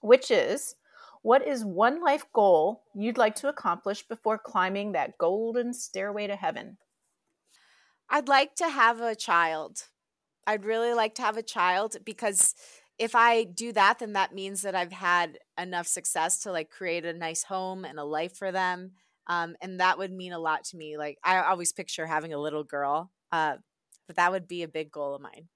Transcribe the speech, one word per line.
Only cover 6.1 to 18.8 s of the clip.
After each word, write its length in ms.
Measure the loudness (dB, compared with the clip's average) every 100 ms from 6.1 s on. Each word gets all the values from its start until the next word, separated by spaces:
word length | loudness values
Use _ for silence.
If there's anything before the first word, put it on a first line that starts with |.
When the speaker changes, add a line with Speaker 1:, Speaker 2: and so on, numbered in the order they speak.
| -4 -6
Speaker 1:
to 80 | -4
heaven? 420 | -4 -6 -12 -20 _ _ _ _ _ _ _ _ _ _ _ _ _
Speaker 2:
I'd 180 | -2 4
like 280 | 4 4 0
to 140 | -4
have 300 | 4 4 4
a 160 | -2 -4
child. 720 | 0 2 2 0 -6 -12 -16 _ _ _ _ _ 0
I'd 200 | 0 0
really 280 | 0 2
like 220 | 2 0 0
to 80 |
have 140 | -2 -2
a 60 |
child, 540 | -6 0 2 2 0 -6
because 500 | -12 -4 -2 4 2 2 -12 -20 _ _
if 160 | 0 6
I 280 | 6 6
do 280 | 2 -4 -4
that, 260 | 4 4 4
then 140 | -2
that 220 | -2 -2 -2
means 280 | -8 -6
that 120 | -4 -2
I've 160 | -4
had 480 | -4 2 2 2 -4 _ -10
enough 300 | -6 -6 -4
success 540 | -4 -2 -2 0 -2
to, 80 | -2
like, 180 | -6 -6
create 360 | -8 -4 -4 -4
a 80 |
nice 300 | -6 -6 -6
home 420 | -6 -6 -6 -8 -10
and 140 | -10
a 40 |
life 340 | -6 -4 -4 -6
for 140 | -6
them. 400 | 0 0 -2